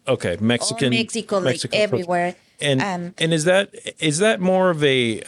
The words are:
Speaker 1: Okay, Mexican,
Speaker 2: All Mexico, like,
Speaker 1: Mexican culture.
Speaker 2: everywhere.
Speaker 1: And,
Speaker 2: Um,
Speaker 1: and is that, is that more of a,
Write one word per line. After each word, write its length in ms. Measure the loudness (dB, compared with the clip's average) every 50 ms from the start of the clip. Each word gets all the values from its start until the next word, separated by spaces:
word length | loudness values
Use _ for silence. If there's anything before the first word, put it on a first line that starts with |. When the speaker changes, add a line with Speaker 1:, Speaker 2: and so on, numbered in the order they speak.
| _
Speaker 1:
Okay, 300 | -2 -2 0 0 -2 -2 0
Mexican, 520 | 0 2 0 0 -2 -4 -4 -2 0 0
Speaker 2:
All 60 | 0 0
Mexico, 360 | -2 -2 -6 -8 -6 -4 -2 0
like, 60 | 0 0 -2
Speaker 1:
Mexican 160 | -2 -4 -2 0 0
culture. 20 |
Speaker 2:
everywhere. 540 | 0 0 0 -2 -2 -2 -2 -2 -2 -2 -6 -8 _ _ _ -6
Speaker 1:
And, 200 | -2 0 0 0
Speaker 2:
Um, 340 | 0 -2 -4 -6 -8 -10 -6 -4
Speaker 1:
and 160 | -2 0 0
is 80 | 0 2
that, 300 | 2 2 2 0 -2 -6 -14 -14 -14 -8 -4
is 200 | -2 -2 0 2
that 220 | 2 2 2 2
more 300 | 2 2 2 4 4 2
of 140 | 2 2 2
a, 360 | 4 4 4 2 0 0 -4 -4